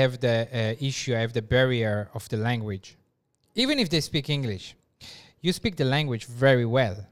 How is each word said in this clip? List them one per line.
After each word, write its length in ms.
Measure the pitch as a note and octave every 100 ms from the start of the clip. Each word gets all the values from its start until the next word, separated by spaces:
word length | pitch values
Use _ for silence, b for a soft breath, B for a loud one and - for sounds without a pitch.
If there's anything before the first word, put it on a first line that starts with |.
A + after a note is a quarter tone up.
have 180 | C3 B2
the, 280 | B2 A#2 A#2
uh, 240 | A#2+ A2 A#2 C3+
issue, 260 | B2+ - A2+
I 40 |
have 140 | A2+
the 100 | A#2
barrier 680 | G#2+ B2+ C3 B2 A2 G#2 G2+ A2+
of 120 | -
the 80 | G#2+
language. 600 | A2+ A#2+ G#2+ F#2+ - - _ _ _ _ _
Even 240 | G#3 C4 C#4+
if 100 | F#3
they 120 | D#3+
speak 280 | - D#3 C#3
English, 460 | C#3+ B2+ F#2+ - - _ _ B B B B
you 100 | E3+
speak 220 | F#3 A#3 F3+
the 100 | C3+
language 400 | C#3 D3 A#2 -
very 400 | A#2+ C3+ B2+ A#2
well. 300 | B2+ A#2 F#2+ G2